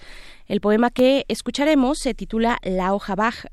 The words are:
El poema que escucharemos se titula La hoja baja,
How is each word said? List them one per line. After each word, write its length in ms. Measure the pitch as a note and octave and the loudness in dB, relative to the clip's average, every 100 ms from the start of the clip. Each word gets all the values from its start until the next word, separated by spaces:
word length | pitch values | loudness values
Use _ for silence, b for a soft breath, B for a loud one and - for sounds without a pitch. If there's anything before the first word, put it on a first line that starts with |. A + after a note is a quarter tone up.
| B B B B - | B B B B -6
El 120 | G#3 | -2
poema 300 | G#3 G#3+ A#3+ | 2 2 2
que 340 | - B3+ C#4 - | 4 4 4 0
escucharemos 680 | A3 - B3 C#4+ D4+ B3+ D#4 | -4 -6 -2 2 4 2 0
se 140 | C4 | -4
titula 460 | A3 - A3 A3+ A#3+ | -6 -6 -2 0 0
La 320 | - F#3 F#3 | -2 -2 0
hoja 220 | G3+ - F#3+ | -2 -2 -2
baja, 320 | A3 A#3 - | -2 -2 -8